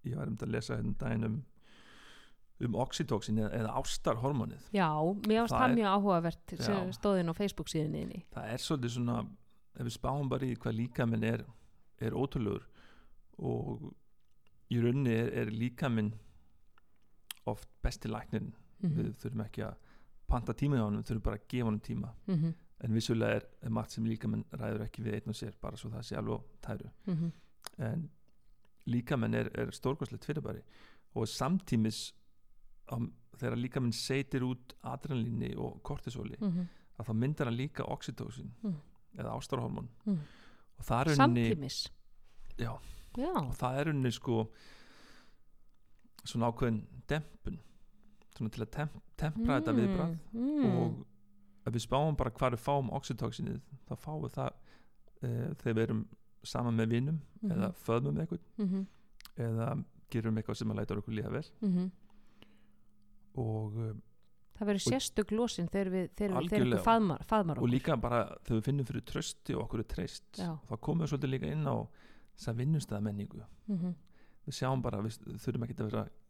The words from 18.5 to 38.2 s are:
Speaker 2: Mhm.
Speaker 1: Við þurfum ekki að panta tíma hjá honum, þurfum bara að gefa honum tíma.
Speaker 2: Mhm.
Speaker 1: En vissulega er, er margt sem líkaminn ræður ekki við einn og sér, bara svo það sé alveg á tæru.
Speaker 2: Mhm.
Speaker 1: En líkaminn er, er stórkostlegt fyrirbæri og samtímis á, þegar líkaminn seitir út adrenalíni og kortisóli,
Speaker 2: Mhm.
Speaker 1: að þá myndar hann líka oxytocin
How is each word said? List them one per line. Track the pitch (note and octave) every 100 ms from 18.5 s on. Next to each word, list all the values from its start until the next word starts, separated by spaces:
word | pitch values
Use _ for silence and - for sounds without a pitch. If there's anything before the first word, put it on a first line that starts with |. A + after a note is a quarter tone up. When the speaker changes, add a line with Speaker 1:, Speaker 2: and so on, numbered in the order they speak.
| - - -
Speaker 2:
Mhm. | F3+ D3+
Speaker 1:
Við | A2+ A2+
þurfum | A#2 A2+
ekki | G#2+ - G#2+
að | - - - - - -
panta | A#2+ A#2+
tíma | A2+ C#3+ C3+
hjá |
honum, | G#2+ G#2
þurfum | A2 A2+
bara | G#2+ G#2+
að | -
gefa | B2+ A#2
honum | G#2+
tíma. | - A2+ A#2+ - -
Speaker 2:
Mhm. | F3 E3 D#3+ - -
Speaker 1:
En | A2+
vissulega | A2 A2 A2+ A2 A2
er, | - -
er | A#2+
margt | A2+ B2
sem | -
líkaminn | A2+ A2+ A#2 A2 A2
ræður | - A2 A2 A2
ekki | -
við | A2
einn | G#2+ -
og |
sér, | G#2+ - -
bara | G#2 -
svo | A2+
það | A#2
sé | A#2 B2+
alveg | A2 A2
á | - -
tæru. | - A2 - - -
Speaker 2:
Mhm. | E3 E3+ - - - - -
Speaker 1:
En | A2+ D#3+ D#3 - - - - - - - -
líkaminn | A#2+ A#2+ C3+ A2
er, | A#2 A#2
er | - A#2+
stórkostlegt | - C3 C#3+ C3 -
fyrirbæri | - D3+ - - - - - - -
og | - A2
samtímis | - B2+ F#3 - A#2+ A2 G#2+ - - - - - - - - -
á, | A#2+ A#2 - - -
þegar | B2 A#2
líkaminn | B2+ C#3 A#2+
seitir | A2+ - C3+ C#3 C3+
út | B2+ B2 - -
adrenalíni | - B2 C#3+ C3 A#2+ A#2 A#2+ -
og | - -
kortisóli, | - C#3+ - B2 A2 -
Speaker 2:
Mhm. | G#3 F3 F3 - - -
Speaker 1:
að | A#2
þá |
myndar | A2 B2+ D3+ C3
hann | A#2
líka | C#3+ -
oxytocin | - - - A#2